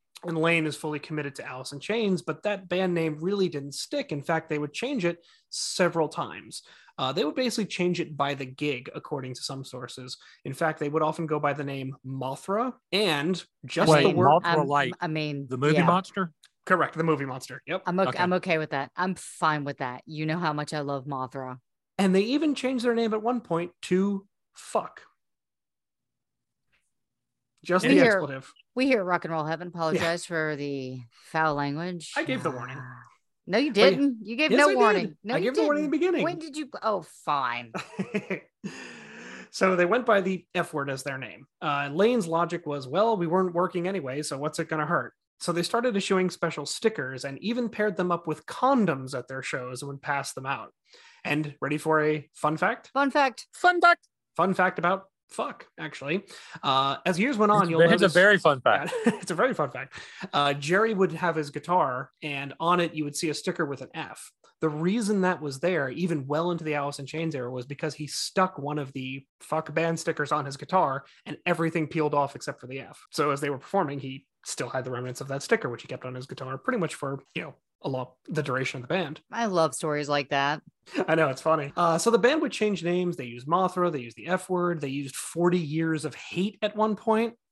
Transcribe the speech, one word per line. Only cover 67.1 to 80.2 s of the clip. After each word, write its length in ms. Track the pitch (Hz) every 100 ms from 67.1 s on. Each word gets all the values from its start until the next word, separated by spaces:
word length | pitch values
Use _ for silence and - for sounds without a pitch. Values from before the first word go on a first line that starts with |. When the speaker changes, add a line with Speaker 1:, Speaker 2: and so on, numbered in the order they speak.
| 156 165
Speaker 1:
era, 160 | 143 123
was 140 | 127 127
because 280 | 139 156
he 120 | 143 147
stuck 520 | - - - 185 -
one 200 | 139 151
of 140 | 135
the 320 | 135 131 135 - _
Fuck 340 | - 156 156
band 240 | 156 165 165
stickers 340 | - 156 143
on 120 | 151
his 140 | 143 139
guitar, 460 | - 185 151 135 - -
and 140 | - - 180
everything 400 | 165 165 165 151
peeled 260 | 165 151
off 220 | 143 139 -
except 240 | - 135
for 60 | 123
the 140 | 135
F. 220 | - - -
So 200 | - 147
as 100 | 139
they 80 | 143
were 100 | 131
performing, 420 | - 196 156 139
he 260 | 131 135 _ _
still 240 | - - 127
had 160 | 131
the 60 | 127
remnants 320 | 123 127 120
of 60 | 135
that 140 | 135
sticker, 280 | - 226 135
which 100 | 117
he 80 | -
kept 160 | 127
on 100 | 127
his 120 | 127 127
guitar 320 | - 131 135
pretty 200 | - 247
much 160 | 160
for, 300 | - 139 139 -
you 80 | 165
know, 120 | 151 - _ _
along 240 | - 127 123 _ -
the 140 | 151
duration 360 | 139 131 135 139
of 100 | 120
the 60 |
band. 260 | 180 156 - -
Speaker 3:
I 160 | 226 226
love 280 | 180 160
stories 340 | - 156 147 143
like 220 | 143